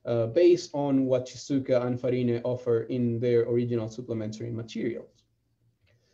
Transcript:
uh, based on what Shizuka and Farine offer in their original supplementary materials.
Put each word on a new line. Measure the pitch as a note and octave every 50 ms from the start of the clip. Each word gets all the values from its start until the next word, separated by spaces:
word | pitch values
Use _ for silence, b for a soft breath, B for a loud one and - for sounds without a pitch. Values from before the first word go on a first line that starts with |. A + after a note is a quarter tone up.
| -
uh, | B2 A#2+ A#2 A2+
based | A2+ A#2 E3+ F3+ F3 F3 E3+ - - -
on | C#3+ C#3+ C#3+ C3+ C3+ C3
what | C3 C3 B2 B2+
Shizuka | - - - - - C#3+ C3+ B2+ - B2+ A#2+ B2
and | B2 B2+ B2
Farine | - B2 B2+ B2+ B2 A#2+ A#2 A#2 A#2
offer | B2 A#2+ - - A#2+ A#2 A2+ A2+
in | - C3 B2 A#2+ A#2+ A#2 A2+
their | B2 B2 A#2+ A#2 A#2
original | B2 A#2+ A#2+ B2 A#2 A#2+ A#2 A2
supplementary | A2+ - - B2 - A#2 A2 G#2+ G#2+ G#2+ - A2+ A#2
materials. | A#2 A2+ A2+ A2 - A3+ - A#2 A2+ - - - _ _ _ _ _ _ _ _ _ _ _ _ _ _ _ _ _ _ _ _